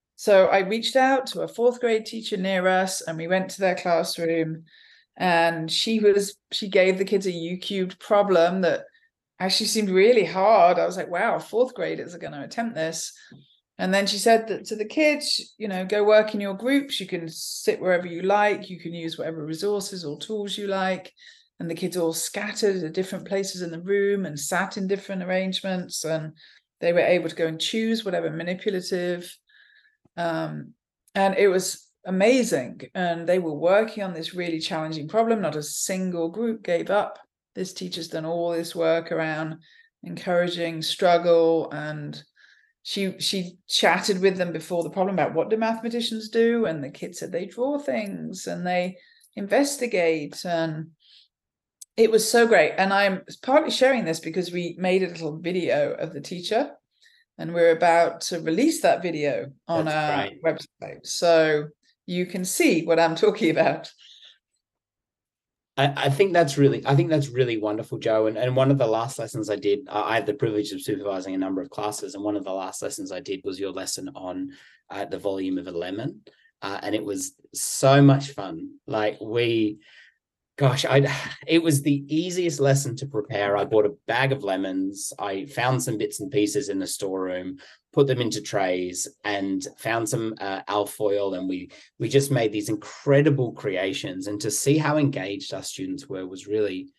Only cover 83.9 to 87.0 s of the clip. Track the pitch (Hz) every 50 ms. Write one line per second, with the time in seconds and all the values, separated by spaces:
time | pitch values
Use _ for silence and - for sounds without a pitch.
83.9 | - - _ - 113 123 135 139 131 - 101 98 95 95 98 95 92 95 95 98
84.9 | 98 98 - - - - - 101 98 98 98 - - 117 120 127 135 123 - 131
85.9 | 110 104 - - - - 104 95 - 104 104 101 - 104 95 98 98 95 92 87
86.9 | - -